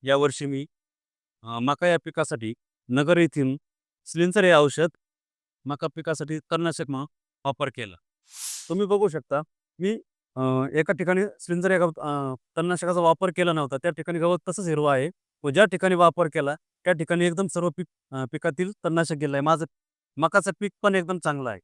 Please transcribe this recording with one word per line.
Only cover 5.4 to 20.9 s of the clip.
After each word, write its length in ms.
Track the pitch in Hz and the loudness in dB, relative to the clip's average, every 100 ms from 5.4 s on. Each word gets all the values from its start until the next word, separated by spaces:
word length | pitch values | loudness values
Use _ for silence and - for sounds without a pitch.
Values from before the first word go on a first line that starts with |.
| _ _ 131 | _ _ -12
मका 220 | 143 160 160 | -8 -8 -8
पिकासाठी 440 | 160 156 147 156 | -6 -6 -6 -8
तणनाशक 460 | _ 165 170 156 160 | _ -2 -2 -4 -6
म्हणून 180 | 135 147 _ _ _ 139 | -8 -8 _ _ _ -8
वापर 240 | 131 135 127 | -4 -6 -6
केला. 200 | 110 90 _ _ _ - - - - | -14 -14 _ _ _ -10 -10 -10 -6
तुम्ही 160 | 175 202 | -4 0
बघू 220 | 202 202 | 2 0
शकता, 340 | 151 - 143 156 _ _ _ | -2 -6 -6 -6 _ _ _
मी, 220 | 185 220 - _ _ - | -4 -4 -10 _ _ -4
अ, 60 | 131 131 135 | 0 0 0
एका 200 | 151 156 | -2 0
ठिकाणी 280 | 147 175 185 202 - | -2 0 0 0 -6
स्लिंसर 320 | - 175 185 | -6 -2 0
या 80 | 185 | 2
गवत-, 220 | 170 160 | 2 -2
अ, 340 | 151 143 135 131 _ - | -6 -6 -6 -8 _ -4
तणनाशकाचा 420 | 175 175 175 175 | -2 -2 -2 2
वापर 300 | 165 160 185 | 2 2 0
केला 240 | 170 175 | 0 0
नव्हता, 240 | 160 139 135 | 0 -2 -4
त्या 140 | 170 | -4
ठिकाणी 280 | 170 165 170 | -4 -6 -2
गवत 200 | 165 180 - | 0 0 -4
तसंच 200 | 180 180 | -6 -2
हिरवं 260 | 151 147 | 0 2
आहे 160 | 135 147 - _ _ | 2 0 -8 _ _
व 60 | 147 | -2
ज्या 160 | 139 214 | 4 4
ठिकाणी 300 | 180 190 175 | 4 0 6
वापर 320 | 170 170 165 | 6 6 0
केला, 280 | 160 139 151 | 0 -2 -6
त्या 380 | _ _ 175 | _ _ -2
ठिकाणी 320 | 170 160 175 175 | -2 0 2 2
एकदम 220 | 165 196 | 0 -2
सर्व 220 | - 175 | -2 -4
पीक, 180 | 156 175 _ _ | -4 -12 _ _
अ, 140 | 135 131 | -8 -6
पिकातील 400 | 156 170 139 180 208 175 | -4 -4 -2 -6 -4 -2
तणनाशक 300 | 165 165 151 | 0 0 -2
गेलं 220 | 147 139 | -2 0
आहे. 40 | |
माझं 240 | 147 160 165 _ _ _ _ - | 2 0 0 _ _ _ _ -2
मकाचं 340 | 160 - 196 175 | 2 2 0 -4
पीक 120 | 202 _ | -6 _
पण 140 | 208 | 0